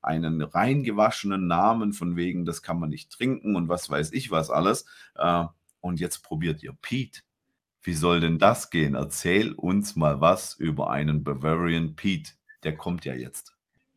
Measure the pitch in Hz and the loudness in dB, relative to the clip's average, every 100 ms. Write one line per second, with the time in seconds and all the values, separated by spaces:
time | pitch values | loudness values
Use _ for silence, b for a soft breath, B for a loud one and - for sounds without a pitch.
0 | - 80 80 80 76 85 117 143 123 104 | -4 -2 0 -2 -2 0 2 2 0 2
1 | 110 - 101 95 90 85 104 117 104 101 | 2 2 -2 -2 0 4 4 2 0 -2
2 | 87 85 87 90 85 80 - 85 78 76 | -4 -2 -2 -2 -4 -6 -6 -4 -4 -6
3 | - - 127 131 107 95 85 87 - 73 | -12 -6 -4 -2 -2 -2 0 -2 -2 -2
4 | 78 131 - 82 78 73 92 117 B B | -2 -4 -2 -2 2 2 2 0 B B
5 | B - 85 87 82 - _ _ 90 85 | B -2 0 2 -2 -8 _ _ -6 -4
6 | 85 - - 78 85 78 - - - 127 | -4 -6 -8 -4 -2 -4 -8 -14 -6 -6
7 | 120 - _ _ _ _ _ _ - 80 | -6 -12 _ _ _ _ _ _ -6 0
8 | 87 87 82 80 95 120 - 82 73 65 | 4 4 4 6 4 4 0 2 2 0
9 | 73 - 87 95 117 - 90 101 101 82 | -4 -2 2 4 2 -2 0 0 0 2
10 | 76 69 82 92 - - 82 73 - 67 | 2 4 4 4 -2 -4 -2 -2 -2 0
11 | 76 76 71 71 78 82 85 82 80 78 | 0 0 -2 -2 0 2 2 2 0 -2
12 | 101 85 76 - _ b 78 78 - 90 | -2 -2 -6 -20 _ b -6 -6 -6 -6
13 | 69 64 62 - - _ _ _ _ | -6 -8 -10 -14 -18 _ _ _ _